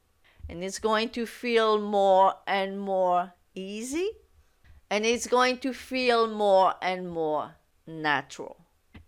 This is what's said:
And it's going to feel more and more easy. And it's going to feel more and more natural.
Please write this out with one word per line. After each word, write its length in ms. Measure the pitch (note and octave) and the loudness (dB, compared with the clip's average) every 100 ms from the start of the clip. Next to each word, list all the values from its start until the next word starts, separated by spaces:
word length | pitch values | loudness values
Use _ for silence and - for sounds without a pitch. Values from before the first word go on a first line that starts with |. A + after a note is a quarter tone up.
| _ _ _ _ - | _ _ _ _ -16
And 160 | E3+ | -10
it's 160 | F#3+ - | -10 -4
going 300 | A3 G#3+ A3+ | 0 0 0
to 160 | A#3+ A3 | -4 -8
feel 540 | - A#3+ A3+ A3 G#3+ | -8 0 2 4 2
more 560 | G#3 G3+ G3 F#3+ F#3+ - - | 0 2 6 6 6 2 -2
and 340 | F#3+ G3 G3 | -2 -2 -6
more 540 | G3 F#3+ F3+ F3 F#3 - _ F#3+ | -2 0 2 2 -2 -10 _ -14
easy. 560 | F#3+ G#3+ B3 D4+ G4+ - _ _ _ _ _ - - | -12 -10 -8 -6 -6 -8 _ _ _ _ _ -20 -6
And 140 | G#3 A3 | -2 0
it's 200 | A#3+ A3+ | -2 0
going 320 | B3 B3+ B3 | 2 2 0
to 140 | C4+ | -6
feel 540 | A#3+ - C4 B3 A#3 A3+ | -8 -6 -2 2 2 0
more 480 | G#3+ G#3 F#3+ F#3 - | 0 4 6 4 2
and 280 | F3+ F#3 F3+ | -4 -4 -6
more 460 | E3 D#3 D3+ A#2 E3 _ _ - | -4 -2 -2 -6 -12 _ _ -16
natural. 760 | D#3+ D3+ C#3 D3 - - - _ _ _ - | -4 0 0 -2 -12 -16 -18 _ _ _ -20